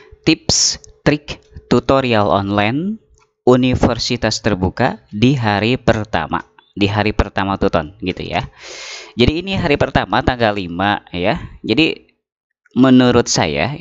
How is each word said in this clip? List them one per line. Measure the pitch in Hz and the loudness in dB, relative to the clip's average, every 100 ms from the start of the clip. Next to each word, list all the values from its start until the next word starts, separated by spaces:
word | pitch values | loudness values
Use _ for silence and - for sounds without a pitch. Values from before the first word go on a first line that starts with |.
| - - - | -20 -2 0
Tips, | 160 - - - - - _ 143 | 0 0 -2 -2 -4 -14 _ 0
trik, | 147 - - _ - - | 0 -6 -18 _ -20 0
tutorial | 120 - 135 127 110 101 | 0 2 0 2 2 2
online | 95 98 104 104 139 190 220 _ _ _ _ - | 0 0 0 0 -2 -4 -8 _ _ _ _ 2
Universitas | 127 127 123 - 117 - 123 110 - | 4 4 2 0 -2 -4 -2 -2 -2
Terbuka | 110 95 92 - 131 220 _ | -2 -2 -2 0 -2 -4 _
di | 104 123 143 | 2 2 2
hari | 110 101 110 127 | 0 0 0 0
pertama. | - 110 104 90 76 82 - _ _ | 0 -2 -2 -4 -4 -8 -10 _ _
Di | - 101 | -2 0
hari | 104 104 | 0 0
pertama | - 101 - 98 95 | -2 -4 -4 -4 -2
Tuton | 98 85 78 - | -2 -2 -4 -8
gitu | 90 - 85 | -8 -6 -4
ya. | 87 - - - - - - - | -4 -6 -14 -20 -18 -16 -18 -12
Jadi | - 120 156 190 | 2 2 2 -4
ini | |
hari | 190 175 143 | -2 0 0
pertama | 131 139 120 117 135 | 0 -2 0 0 0
tanggal | 123 113 101 | 0 0 0
lima | 87 85 101 101 - | -4 -2 -2 -2 -6
ya. | 87 92 170 - - | -4 -2 -2 -8 -10
Jadi | - 120 160 - _ _ _ _ _ _ _ | -2 0 0 -2 _ _ _ _ _ _ _
menurut | - 131 127 123 120 120 | 2 6 6 6 4 2
saya, | - 95 71 101 147 | 0 0 -2 -4 -4